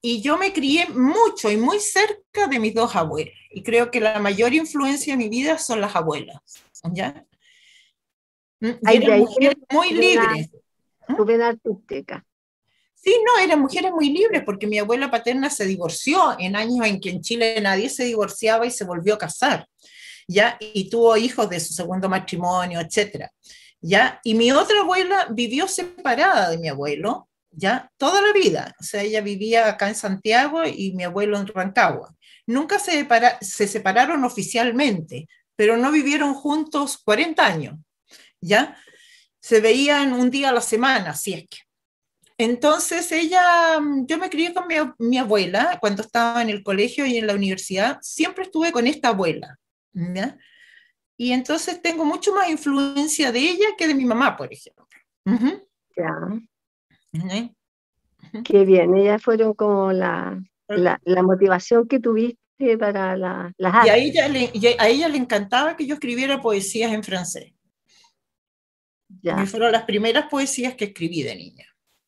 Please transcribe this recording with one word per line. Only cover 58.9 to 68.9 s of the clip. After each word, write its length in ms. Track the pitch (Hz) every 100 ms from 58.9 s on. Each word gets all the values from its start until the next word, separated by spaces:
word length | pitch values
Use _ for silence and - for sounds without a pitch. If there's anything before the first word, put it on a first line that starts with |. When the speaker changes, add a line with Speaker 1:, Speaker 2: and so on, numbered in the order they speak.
| 190
Speaker 2:
ellas 240 | 202 214
fueron 320 | - 220 220 208
como 360 | 208 196 190
la, 480 | 185 185 175 185 190 190 _ _
Speaker 1:
Ujú. 100 | 208
Speaker 2:
la, 220 | 175 170 175
la 180 | 185
motivación 640 | 185 185 196 180 - 233 233
que 120 | 269
tuviste 800 | 233 220 233 233 _ _ 269 226
para 400 | 208 202 190 185
la, 340 | 180 185 175 -
las 160 | 185
Speaker 1:
Y 160 | 208 226
a 40 |
Speaker 2:
artes. 120 | 220 285
Speaker 1:
ella 220 | 339 277
le, 240 | 269 240
y 140 | 220 233
a 200 | 240 220
ella 200 | 269 330
le 100 | 294
encantaba 580 | 247 214 202 247 302 330
que 120 | 277
yo 80 | 294
escribiera 440 | 254 240 269 269
poesías 540 | 226 202 196 226 226
en 100 | 214
francés. 480 | 208 185 180 - - _ _ _ _ _ _ _ _ _ _ _ _ _ _